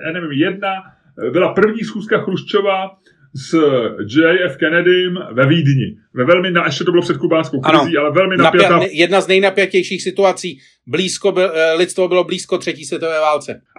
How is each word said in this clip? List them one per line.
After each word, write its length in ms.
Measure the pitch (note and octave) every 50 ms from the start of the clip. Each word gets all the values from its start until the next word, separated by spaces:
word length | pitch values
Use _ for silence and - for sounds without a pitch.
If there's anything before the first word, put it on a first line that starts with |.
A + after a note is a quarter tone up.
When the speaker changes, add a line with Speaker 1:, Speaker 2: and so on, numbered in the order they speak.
| -
Speaker 1:
já 60 | E3 D#3+
nevím, 180 | F3+ E3+ D3+
jedna, 400 | C#3+ C3+ E3 F#3+ F#3 G3 G3+ F#3+ F#3+ F#3+ - - - _ _ _ _ - A2
eh, 40 | A#2+
byla 220 | B2+ F3 G3 G#3+ -
první 300 | G3 G3+ G#3+ - - G3+
schůzka 340 | - - G#3+ - - A3 G#3
Chruščova 680 | - G3 F#3 E3 - - - G3+ G3 G3+ F#3+ F#3+ F#3+ F#3+ - _ _ _ _ _ _ _ -
s 180 | C3+ - - E3 E3 D3+ C#3+ C3+ B2 A2+ G#2+ A2 - G#2+ G#2 A#2
J 220 | D3+ E3 E3 F3+ F#3+ F3+
F 120 | E3+ -
Kennedym 580 | - E3 D#3 E3 F3 E3+ F3+ F3+ F3+ F#3 F3+ F3+ F3+ - - A2+
ve 120 | B2 C3+
Vídni. 500 | C3+ E3+ E3+ D3 C#3 C#3 C3 G#2+ F#2 - - _ _ -
Ve 120 | B2+ B2+
velmi 260 | D3+ F3 F3+ F3+ F#3+
na-, 140 | F3 E3+ E3
ještě 180 | E3 - - F3
to 80 | F3+
bylo 100 | E3 F3 E3+
před 140 | - -
kubánskou 440 | - F3+ E3 D#3+ D#3+ D#3 - - C3+ C3+
Speaker 2:
Ano. 160 | D#3 D#3 D3+
Speaker 1:
krizí, 180 | C#3 - E3
ale 140 | C#3+ D3 D3
velmi 240 | C#3 F3+ F#3+ F#3 -
Speaker 2:
Napja-, 80 | - -
Speaker 1:
napjatá. 360 | - - F3 G3 F3+ E3+ E3+
Speaker 2:
ne-, 80 | - F#3+
jedna 300 | D3+ D3+ E3+ E3+ F#3+ F#3+
z 60 | D#3
nejnapjatějších 720 | D#3+ F#3+ F#3+ G3+ G3 F#3+ G3+ F#3+ F#3 - A3+ A3+ - G3+ F3 -
situací. 540 | F#3+ F3 - G3 F#3 F3+ - - F3 C#3 - _ _ _ _ _
Blízko 440 | B2 B2+ E3 F#3+ F3+ - - - G3+
byl, 200 | F3+ F3+ F#3 F#3+ D#3+
eh, 200 | D#3+ D#3+ D#3+ D#3+
lidstvo 320 | E3 F#3 F3 - F#3+ F#3
bylo 160 | F3 F3+ F3+ F3
blízko 340 | D#3+ F#3 F3+ - - F#3+
třetí 280 | F3+ - F3 D#3+ E3 D3+
světové 340 | - F3 D#3 E3 D#3+ D#3+ D#3
válce. 420 | D#3 D3+ D3+ C#3+ C#3+ - A2+ - _ _ _